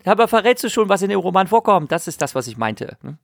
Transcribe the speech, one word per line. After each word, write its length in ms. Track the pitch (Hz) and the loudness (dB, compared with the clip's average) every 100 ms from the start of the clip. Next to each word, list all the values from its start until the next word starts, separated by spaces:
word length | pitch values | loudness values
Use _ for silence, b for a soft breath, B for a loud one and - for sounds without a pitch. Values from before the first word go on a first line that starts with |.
| 185 | 0
aber 220 | 202 226 | 2 4
verrätst 360 | 226 240 247 | 4 2 0
du 60 | 233 | -2
schon, 180 | 226 202 | -2 0
was 140 | 196 | 0
in 80 | 196 | 0
dem 100 | 202 | -2
Roman 280 | 185 185 190 | 0 0 2
vorkommt. 440 | 226 220 185 147 | 2 4 2 2
Das 160 | 165 - | -4 -6
ist 140 | - | -6
das, 140 | 143 131 | -4 -4
was 120 | 120 | -8
ich 100 | 113 | -6
meinte, 400 | 110 107 - 110 | -6 -6 -12 -14
ne? 160 | - 156 | -18 -18